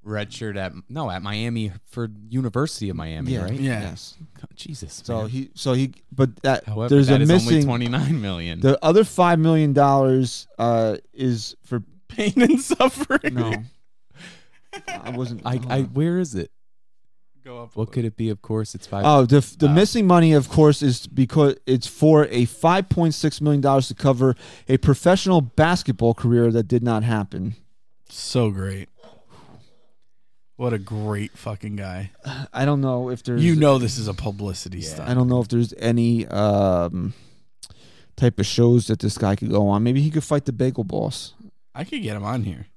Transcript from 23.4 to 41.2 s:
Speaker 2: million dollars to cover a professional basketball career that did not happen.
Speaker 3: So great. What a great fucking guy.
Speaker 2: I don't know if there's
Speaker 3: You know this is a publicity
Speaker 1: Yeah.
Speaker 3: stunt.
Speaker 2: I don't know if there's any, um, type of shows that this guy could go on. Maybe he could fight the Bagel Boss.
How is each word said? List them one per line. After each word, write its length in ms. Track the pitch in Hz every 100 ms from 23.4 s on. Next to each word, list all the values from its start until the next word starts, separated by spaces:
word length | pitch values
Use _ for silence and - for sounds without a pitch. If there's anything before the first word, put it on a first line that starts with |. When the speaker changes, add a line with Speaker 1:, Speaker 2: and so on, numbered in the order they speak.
Speaker 2:
million 180 | 147 143
dollars 280 | 139 139 131
to 60 |
cover 420 | - 135 123 131 123 - - -
a 100 | 131
professional 640 | - 139 170 185 190 180
basketball 720 | 127 - 156 175 - 113 117
career 360 | 117 120 120 117
that 140 | 117 104
did 140 | 120
not 200 | 120 110
happen. 540 | 113 110 98 - 95 - - - - - _
Speaker 3:
So 420 | - - 127 113
great. 380 | 98 95 95 - - - - - - - - - - - - - - - - - -
What 140 | 123
a 60 | 113
great 540 | 98 107 107 104 107 -
fucking 400 | - 101 107 104
guy. 360 | 98 90 98 - - 131 139
Speaker 2:
I 140 | -
don't 160 | 135 147
know 300 | 135 123 127
if 120 | 123
there's 220 | - 120
Speaker 3:
You 120 | 165 156
know 200 | 151 135
this 220 | 120 -
is 100 | 107
a 60 |
publicity 640 | 92 - 101 101 87 - 92
Speaker 1:
Yeah. 100 | 80
Speaker 3:
stunt. 220 | 78 -
Speaker 2:
I 20 |
don't 160 | 123 123
know 140 | 123
if 60 | 110
there's 260 | 120 120 -
any, 500 | 117 117 117 117 -
um, 840 | 95 104 101 98 90 87 90 95 - - - - _ - - - - - -
type 240 | - -
of 60 | 98
shows 400 | - 120 120 107
that 140 | 110
this 180 | 104 -
guy 180 | 104 101
could 140 | 110
go 180 | 101 101
on. 140 | 101
Maybe 180 | 117 131
he 100 | 151
could 140 | 156
fight 220 | - 147 139
the 60 |
Bagel 280 | 113 127 127
Boss. 500 | 101 - - -